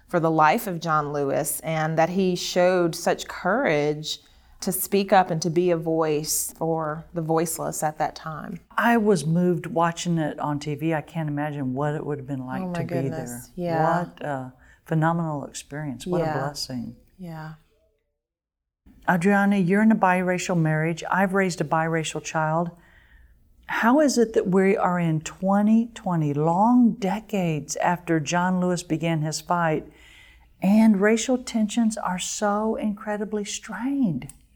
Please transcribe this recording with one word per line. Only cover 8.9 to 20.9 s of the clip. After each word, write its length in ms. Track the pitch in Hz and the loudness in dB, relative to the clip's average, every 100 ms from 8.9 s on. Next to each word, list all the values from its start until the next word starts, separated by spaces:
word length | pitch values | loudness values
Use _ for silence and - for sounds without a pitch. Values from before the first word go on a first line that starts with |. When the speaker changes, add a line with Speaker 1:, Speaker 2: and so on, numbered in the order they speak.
| 233 | 4
Speaker 2:
was 300 | 208 185 151 | 4 2 2
moved 400 | 170 180 170 175 | 2 2 2 -2
watching 500 | 165 170 170 180 165 | 0 0 0 -2 0
it 220 | 151 - | 0 -4
on 200 | 147 147 | -4 -4
T 140 | 151 143 | -4 -4
V. 180 | 160 | -2
I 80 | 156 | -2
can't 260 | 143 165 151 | -4 -6 -4
imagine 460 | 143 151 143 127 | -4 -4 -4 -4
what 200 | 127 147 | -2 -2
it 120 | 151 139 | -4 -4
would 100 | 143 | -6
have 80 | 127 | -6
been 200 | 135 127 | -8 -6
like 160 | 131 | -6
Speaker 1:
Oh, 60 | 185 | -6
my 40 | 175 | -6
Speaker 2:
to 20 | |
be 100 | 165 | -4
there. 80 | 170 | -4
Speaker 1:
goodness. 480 | 139 160 160 - - - | -4 -6 -8 -12 -14 -8
Yeah. 420 | 170 165 160 170 | -2 0 2 2
Speaker 2:
What 180 | 175 - | -2 -8
a 300 | 147 135 127 - - _ - | -6 -6 -8 -14 -20 _ -4
phenomenal 580 | 160 185 170 165 147 | 0 2 0 -2 -6
experience. 640 | - - - 147 151 117 180 | -8 -14 -12 -10 -8 -8 -4
What 160 | 180 | -2
a 20 | |
Speaker 1:
Yeah. 140 | 160 147 | -2 -2
Speaker 2:
blessing. 580 | 139 143 - 127 113 120 _ - | -6 -8 -10 -8 -10 -14 _ -18
Speaker 1:
Yeah. 360 | 175 160 156 160 _ _ _ _ _ _ _ _ _ _ _ _ _ - - | -14 -12 -14 -16 _ _ _ _ _ _ _ _ _ _ _ _ _ -10 -2
Speaker 2:
Adriana, 480 | 180 190 202 202 202 | 0 2 2 4 2
you're 240 | 175 196 | 2 4
in 100 | 220 | 4
a 40 | 220 | 4
biracial 600 | 185 180 180 180 180 175 | 4 2 0 -2 0 0
marriage. 480 | 156 156 160 | 2 2 0